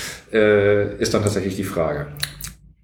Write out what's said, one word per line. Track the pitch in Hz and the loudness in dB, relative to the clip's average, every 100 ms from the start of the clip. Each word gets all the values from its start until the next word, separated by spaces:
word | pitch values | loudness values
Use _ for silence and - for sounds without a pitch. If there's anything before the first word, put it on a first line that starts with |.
| - - - | -12 -14 -2
äh, | 110 107 104 101 104 101 - | 2 4 6 4 4 0 -2
ist | 113 | 0
dann | 107 | 2
tatsächlich | 101 98 98 92 | 2 0 -2 -4
die | |
Frage. | 92 - 78 71 71 - - - - - - _ | -4 -2 -2 -4 -8 -10 -12 -10 -16 -16 -20 _